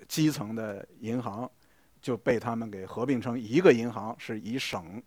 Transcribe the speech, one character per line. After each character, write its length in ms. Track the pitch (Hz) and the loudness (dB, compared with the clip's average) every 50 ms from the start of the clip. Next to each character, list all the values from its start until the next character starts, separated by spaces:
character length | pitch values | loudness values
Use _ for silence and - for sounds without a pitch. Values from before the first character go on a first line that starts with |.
| - - | -14 -4
基 220 | - 165 156 156 | 0 2 2 2
层 240 | 139 143 107 104 113 | 2 -2 -4 -6 -6
的 320 | 113 110 107 101 98 - - - - | -6 -6 -6 -8 -10 -12 -16 -16 -10
银 220 | - 110 117 127 | -6 -4 -4 -4
行 260 | 117 113 98 110 127 - - _ _ _ _ _ _ _ _ _ | -4 -4 -6 -8 -8 -10 -12 _ _ _ _ _ _ _ _ _
就 160 | - 139 120 | -6 -4 -4
被 240 | 107 - 143 123 110 | 0 0 0 0 0
他 160 | 107 117 117 | 0 -2 -4
们 140 | 113 113 110 | -4 -4 -6
给 160 | 101 95 95 | -8 -10 -10
合 180 | 92 - 110 120 | -8 -6 -2 0
并 160 | 135 139 120 | 0 0 0
成 180 | 104 123 120 131 | 0 -2 -4 -4
一 220 | 113 104 120 165 | -2 2 4 8
个 100 | 185 165 | 10 10
银 220 | 127 113 117 120 | 10 8 6 -2
行， 240 | 113 117 104 110 123 - | -4 -6 -6 -8 -8 -8
是 220 | - - 113 107 | -8 -8 -8 -6
以 180 | 90 104 120 131 | -6 -6 -4 -4
省 420 | - - - 98 85 82 92 117 - | -4 -4 -4 -6 -6 -8 -12 -14 -14